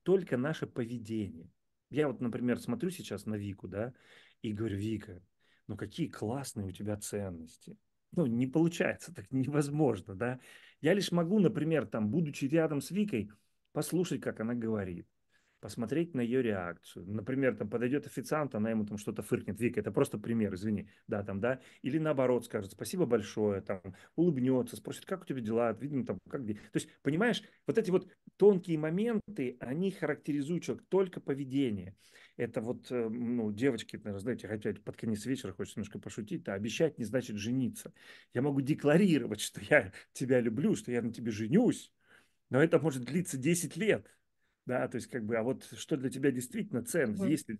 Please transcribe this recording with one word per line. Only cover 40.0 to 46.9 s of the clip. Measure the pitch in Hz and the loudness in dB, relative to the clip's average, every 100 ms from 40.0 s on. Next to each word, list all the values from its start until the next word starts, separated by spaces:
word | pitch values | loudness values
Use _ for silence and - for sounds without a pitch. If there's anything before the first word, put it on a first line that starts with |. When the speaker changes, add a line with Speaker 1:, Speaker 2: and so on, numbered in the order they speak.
| - | -12
Speaker 1:
тебя | - 127 127 | -4 4 4
люблю, | 120 110 202 - | 4 2 2 2
что | - | 0
я | 120 | -2
на | 117 | -2
тебе | 117 117 | -4 -4
женюсь, | 104 107 170 233 - - _ _ - _ _ - | -2 4 6 6 4 -4 _ _ -20 _ _ 0
но | 127 | 4
это | 165 165 | 6 6
может | 151 131 | 4 -2
длиться | 120 156 175 135 | -2 -2 -2 0
десять | 131 175 151 165 | 2 2 0 0
лет. | 214 127 - _ _ _ _ _ - | 2 2 0 _ _ _ _ _ -4
Да, | 127 127 | -2 0
то | 123 | -4
есть, | 104 | -6
как | 131 107 | -6 -2
бы, | 117 | 0
а | |
вот | 110 101 - 110 | 0 -2 -6 -12
что | - 151 | -4 -2
для | 127 | -2
тебя | 127 139 | 0 2
действительно | 123 123 220 - 123 | 2 -2 -6 -4 -4
ценность? | - | -2